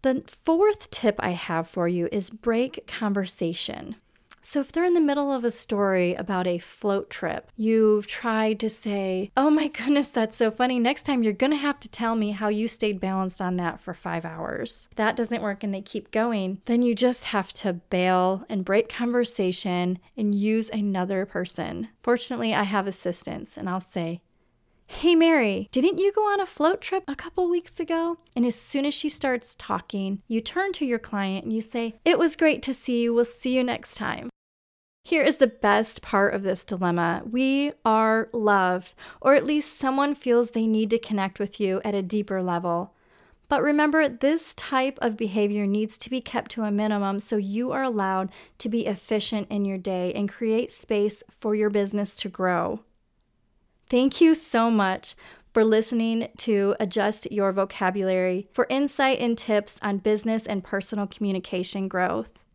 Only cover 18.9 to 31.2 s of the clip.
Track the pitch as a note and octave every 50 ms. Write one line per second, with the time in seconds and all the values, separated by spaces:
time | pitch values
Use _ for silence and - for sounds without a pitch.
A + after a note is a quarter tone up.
18.9 | - - A#3+ A#3+ A#3+ B3 A#3+ A#3 - - G3 F3+ F3+ - - G3 F3+ F3 F3+ F3+
19.9 | F#3 F3+ _ - _ - G#3+ G#3 G#3 G3+ G3+ G#3+ A3 A3+ A3 A3 - G#3+ G3+ G3+
20.9 | F#3+ F#3 F3+ F#3+ G3+ F#3 G3 G3+ - F3+ F3+ - - - - - - F3 A3 -
21.9 | _ _ - A#3+ A#3+ A#3+ - - B3+ A#3 A#3 A3 G#3+ - G#3 F#3+ G3+ G3+ F#3+ G3+
22.9 | F#3 - - F3+ F3 - - - - - - - - - - F#3 F3+ F#3 F3+ -
23.9 | - F#3 E3+ E3 E3+ F3 _ _ _ _ _ _ _ _ _ _ _ _ _ _
24.9 | - - - E4+ F4 D#4+ E4 E4 E4 D4 A#3 G#3 F#3+ F#3 G#3 - - C4 B3+ F#4
25.9 | F#4+ - F#4+ G4+ G4+ G#4+ G#4+ G#4 G4+ G4+ F#4+ F4+ - - D4 D#4+ F#4+ - - -
26.9 | F#4+ F#4+ G4 - C#4 - - E4+ - - F4+ F4 F4 F4 E4+ - - - E4+ -
27.9 | E4 E4 E4 E4+ E4+ E4 _ _ _ B3 A#3 B3 A#3 - - - - C#4 C#4 D4
28.9 | C#4+ - - D4+ - - - C4+ B3+ A#3 - - - - - - G#3 F3 - -
29.9 | - G3 F#3+ F#3+ G3 F#3+ _ _ A3+ A3+ A3 - - F4 G4 G4 F4+ - D4+ B3+
30.9 | A#3+ A3+ A3+ - - G3+